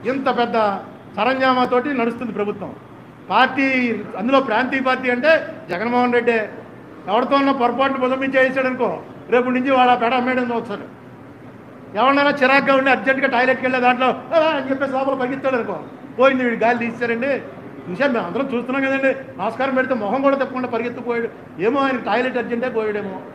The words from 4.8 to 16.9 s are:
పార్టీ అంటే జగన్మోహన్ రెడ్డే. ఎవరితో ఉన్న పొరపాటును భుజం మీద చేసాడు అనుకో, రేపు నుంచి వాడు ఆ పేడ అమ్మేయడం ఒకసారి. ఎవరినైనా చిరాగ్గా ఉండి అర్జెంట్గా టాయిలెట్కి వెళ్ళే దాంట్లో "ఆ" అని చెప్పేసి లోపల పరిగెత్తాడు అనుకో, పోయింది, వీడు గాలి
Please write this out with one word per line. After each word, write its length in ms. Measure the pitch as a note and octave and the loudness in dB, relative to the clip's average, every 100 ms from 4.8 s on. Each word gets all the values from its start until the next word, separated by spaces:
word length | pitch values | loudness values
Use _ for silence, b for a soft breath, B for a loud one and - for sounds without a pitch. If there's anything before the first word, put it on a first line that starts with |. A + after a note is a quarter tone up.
పార్టీ 280 | C4 B3+ B3+ | 0 0 0
అంటే 460 | B3 D4 D#4+ - - - | 2 4 2 0 -12 -8
జగన్మోహన్ 440 | F3 A3+ B3 B3 | -4 0 2 2
రెడ్డే. 360 | A#3+ A#3 A3+ G#3 - - - - - - | 2 2 0 -4 -10 -16 -18 -20 -14 -2
ఎవరితో 280 | G#3+ C4 C#4 | 0 2 2
ఉన్న 160 | C#4 | 2
పొరపాటును 480 | C4 A#3+ A#3 C4+ C4 | 2 0 2 0 0
భుజం 200 | B3+ C4 | 0 0
మీద 160 | C4+ C4+ | 0 2
చేసాడు 320 | C4 C4 B3+ | 2 2 -2
అనుకో, 360 | B3+ A3 E3 - - - | 0 -2 -2 -10 -18 0
రేపు 200 | A#3+ B3 | 2 2
నుంచి 220 | B3+ C4 | 0 2
వాడు 180 | C4 B3 | 4 6
ఆ 60 | A#3+ | 4
పేడ 180 | A3+ | 2
అమ్మేయడం 360 | B3+ B3 B3+ A#3+ | 2 0 0 0
ఒకసారి. 320 | A#3 A3 G3 A2+ - - - - - - - - - - G3+ | -4 -4 -10 -10 -16 -20 -20 -20 -20 -20 -20 -20 -20 -8 2
ఎవరినైనా 320 | B3+ C#4 C#4+ | 4 4 2
చిరాగ్గా 460 | C#4+ C4 C#4 C#4 C4+ | 4 4 4 6 4
ఉండి 160 | C4+ | 4
అర్జెంట్గా 360 | B3 G#3 C4 C4+ | 2 2 2 2
టాయిలెట్కి 380 | A#3 B3+ C4 C4 | 2 2 2 0
వెళ్ళే 140 | B3+ | 2
దాంట్లో 280 | B3 B3 B3+ | 2 4 2
"ఆ" 320 | - - D#4+ | 0 0 2
అని 300 | D#4 D4 C4 | 4 0 -2
చెప్పేసి 220 | C4+ C4+ | -2 0
లోపల 220 | C4 C#4 | 0 0
పరిగెత్తాడు 420 | C4+ B3+ C#4 C4+ B3+ | -2 -2 -2 -2 -2
అనుకో, 240 | G#3+ E3 C3+ - - - | -2 -8 -10 -18 -12 2
పోయింది, 240 | C4 C4 | 4 4
వీడు 120 | B3 A3+ | 0 2
గాలి 360 | A3 A#3+ A#3 | 2 2 -2